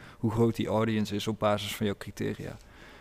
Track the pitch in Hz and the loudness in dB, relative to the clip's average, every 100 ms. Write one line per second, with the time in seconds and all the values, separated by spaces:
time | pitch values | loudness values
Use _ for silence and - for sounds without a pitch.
0 | - - 117 107 117 - - 104 113 107 | -16 -4 -2 4 4 4 0 2 2 2
1 | 104 101 110 107 107 104 104 - 107 98 | 0 -2 -2 0 2 2 0 -2 -2 -2
2 | - - 104 107 - - - - - - | -8 -6 -4 -4 -8 -12 -18 -20 -20 -20